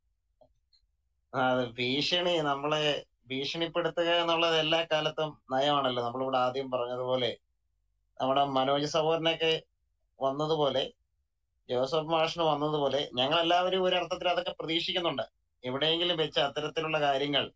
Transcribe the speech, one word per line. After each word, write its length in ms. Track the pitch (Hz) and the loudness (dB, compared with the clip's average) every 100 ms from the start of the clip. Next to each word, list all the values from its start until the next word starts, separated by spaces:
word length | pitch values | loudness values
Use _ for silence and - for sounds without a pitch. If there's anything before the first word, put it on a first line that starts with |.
| _ _ _ _ _ _ _ _ _ _ _ _ _ 131 | _ _ _ _ _ _ _ _ _ _ _ _ _ -2
ആ, 160 | 127 | 0
അത് 160 | 127 120 | 0 -2
ഭീഷണി, 680 | - 123 139 147 175 175 170 | -4 -2 -2 0 -2 0 0
നമ്മളെ 680 | 147 139 147 156 151 139 - _ - | 0 -2 -2 0 0 -2 -6 _ -8
ഭീഷണിപ്പെടുത്തുക 760 | 131 147 165 165 170 165 170 | -6 -4 -4 -4 -2 -2 0
എന്നുള്ളത് 560 | 170 170 165 165 165 160 | 2 2 2 2 2 2
എല്ലാ 280 | 156 165 165 | 2 0 2
കാലത്തും 500 | 156 156 156 156 - - | 0 0 -2 -6 -6 -4
നയമാണല്ലോ. 520 | 131 143 143 131 123 | 0 2 2 2 0
നമ്മളിവിടെ 340 | 120 127 131 131 | -2 -2 0 2
ആദ്യം 340 | 123 135 135 | 0 0 -4
പറഞ്ഞതുപോലെ 680 | 127 120 123 127 127 117 - _ _ _ _ _ _ _ - | -4 -2 -4 0 0 0 -4 _ _ _ _ _ _ _ -4
നമ്മുടെ 240 | 127 135 143 | 0 2 2
മനോജ് 400 | 131 131 143 147 | 2 2 2 0
സഹോദരനൊക്കെ 760 | 160 156 165 160 160 160 160 - _ _ _ _ - | 0 2 2 0 0 0 0 -4 _ _ _ _ -4
വന്നതുപോലെ, 720 | 135 143 156 156 143 127 - - _ _ _ _ _ _ - | -2 0 0 2 2 2 -2 -8 _ _ _ _ _ _ -4
ജോസഫ് 280 | 123 131 160 | 0 0 0
മാഷിന് 460 | 156 165 160 165 | 0 0 0 2
വന്നതുപോലെ, 680 | 160 147 151 151 139 135 147 127 | 0 2 0 0 0 0 -2 -2
ഞങ്ങളെല്ലാവരും 680 | 135 165 170 175 180 190 | 0 2 4 2 2 2
ഒരു 120 | 180 180 | 2 0
അർത്ഥത്തിൽ 340 | 170 175 175 | -2 -2 0
അതൊക്കെ 260 | 175 180 170 | 0 -2 -6
പ്രതീക്ഷിക്കുന്നുണ്ട്. 640 | 156 165 170 180 170 127 110 _ _ _ | -4 -2 -2 -2 -2 -4 -6 _ _ _
എവിടെയെങ്കിലും 540 | 127 135 156 165 175 170 | -6 -2 0 0 0 0
വെച്ച് 220 | 151 160 | 0 0
അത്തരത്തിലുള്ള 600 | 143 151 151 160 160 156 | -2 -2 -4 -4 -2 0
കാര്യങ്ങൾ 500 | 143 135 143 139 113 | 2 0 0 -2 -2